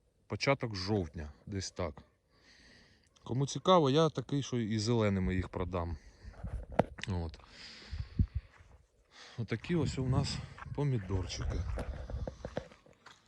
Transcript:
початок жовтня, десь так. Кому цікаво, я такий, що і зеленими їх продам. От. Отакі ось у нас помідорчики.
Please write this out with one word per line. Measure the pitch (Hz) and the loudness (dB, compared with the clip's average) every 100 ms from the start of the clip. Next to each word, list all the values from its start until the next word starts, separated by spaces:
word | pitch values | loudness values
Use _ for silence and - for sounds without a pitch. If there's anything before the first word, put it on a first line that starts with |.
| _ _ - | _ _ -8
початок | 107 - 139 117 | -2 2 2 0
жовтня, | 101 92 107 85 87 76 - - | -4 0 0 0 -6 -10 -12 -8
десь | 98 - | -6 -6
так. | - 85 71 - _ _ _ - - - - - _ _ _ | -4 -6 -6 -20 _ _ _ -20 -20 -20 -20 -20 _ _ _
Кому | - 120 139 | -4 -2 -2
цікаво, | 147 185 185 139 | 0 6 8 8
я | 147 160 | 6 4
такий, | - 120 143 | 2 -2 -2
що | - 123 | 0 0
і | 107 110 | 2 2
зеленими | 104 117 107 98 92 | 2 4 4 4 2
їх | 92 90 | 2 0
продам. | 95 90 90 85 82 - - - - - - - - - - - | -4 -2 -2 -2 -6 -12 -18 -18 -12 -8 -8 -6 0 0 -2 -4
От. | 90 82 - - - - - - - - - - - - - - - _ _ _ - - - | -2 -2 -8 -18 -20 -18 -16 -10 -8 -4 2 2 0 -10 -20 -20 -20 _ _ _ -20 -14 -6
Отакі | 110 110 - 175 | -4 -4 0 2
ось | 135 - | 2 0
у | 123 | 2
нас | 135 - - - - - | 2 2 -2 -8 -12 -8
помідорчики. | - 143 123 92 95 - - - - - - - - - - - - - - - - - - - - | -2 0 0 0 -2 -2 -4 -2 -2 -2 -4 -4 -6 -6 -6 -6 -8 -8 -8 -8 -20 -20 -20 -20 -20